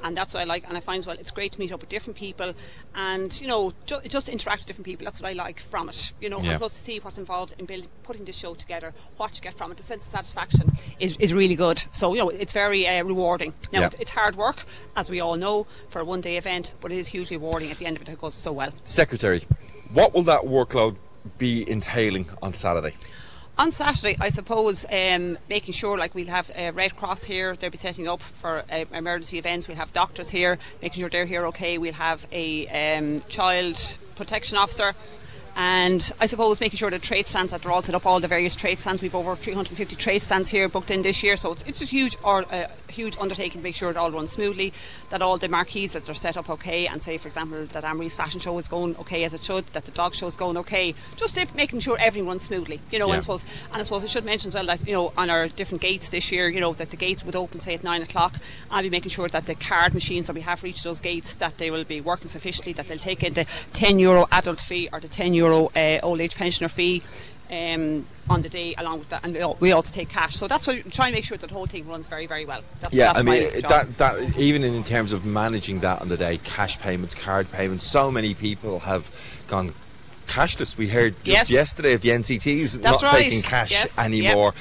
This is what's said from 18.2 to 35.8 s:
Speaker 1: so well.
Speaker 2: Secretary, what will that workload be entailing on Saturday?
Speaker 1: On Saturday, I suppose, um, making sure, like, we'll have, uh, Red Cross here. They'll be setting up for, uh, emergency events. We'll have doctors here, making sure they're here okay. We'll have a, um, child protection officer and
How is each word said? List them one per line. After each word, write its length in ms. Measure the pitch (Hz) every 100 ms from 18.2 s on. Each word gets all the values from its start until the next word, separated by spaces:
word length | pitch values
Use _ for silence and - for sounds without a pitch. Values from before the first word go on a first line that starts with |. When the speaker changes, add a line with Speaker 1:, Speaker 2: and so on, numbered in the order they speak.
| 156
Speaker 1:
so 180 | - 165
well. 220 | 139 139 - -
Speaker 2:
Secretary, 580 | - 156 117 107 90 - - - - -
what 220 | 127 202 175
will 80 |
that 180 | 170 151
workload 560 | 131 131 117 131 110 98 - - 98 -
be 320 | 123 117 107
entailing 560 | 107 - 120 110 95 82 -
on 120 | 92
Saturday? 420 | 87 95 85 78 - - - - - - -
Speaker 1:
On 140 | 320
Saturday, 440 | - 294 285 208 -
I 80 | 196
suppose, 560 | - 196 226 220 190 -
um, 480 | 196 185 180 175 165 -
making 240 | 208 -
sure, 240 | 175 214 196
like, 180 | 170 185
we'll 120 | 175
have, 220 | 180 175 -
uh, 140 | 170
Red 220 | 170 190 -
Cross 300 | 196 185 -
here. 320 | 185 185 180
They'll 120 | 180
be 80 | -
setting 300 | 185 180 170
up 140 | 175
for, 420 | - - 170 156 -
uh, 140 | 160 160
emergency 440 | 165 165 175 160 170
events. 300 | 170 175 175
We'll 80 | 151
have 160 | 156
doctors 380 | - 190 - 170
here, 280 | 185 180 175 - -
making 200 | 175 180
sure 80 | 175
they're 160 | 175 175
here 200 | 175 170
okay. 300 | 165 175 170
We'll 140 | 165
have 340 | 151 165 160 -
a, 640 | 175 160 156 147 147 156 156
um, 260 | 151 151 -
child 720 | - 185 180 180 165 - - - -
protection 420 | 202 214 - 208
officer 380 | 196 - 202 - - - - - - -
and 540 | 180 185